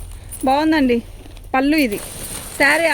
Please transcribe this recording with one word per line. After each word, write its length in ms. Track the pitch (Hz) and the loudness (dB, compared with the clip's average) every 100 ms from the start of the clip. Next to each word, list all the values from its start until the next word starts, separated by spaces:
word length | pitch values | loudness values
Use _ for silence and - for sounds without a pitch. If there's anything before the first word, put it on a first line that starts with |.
| - - - - 262 | -12 -16 -16 -4 0
బాగుందండి 520 | 277 311 311 262 240 - - - - - 262 | 2 4 4 4 2 -2 -12 -18 -18 -4 0
పళ్ళు. 220 | 277 311 262 | 2 4 2
ఇది 120 | 202 - - - - - - | -2 -8 -12 -12 -12 -8 0
శారీ 260 | 285 302 330 | 2 4 2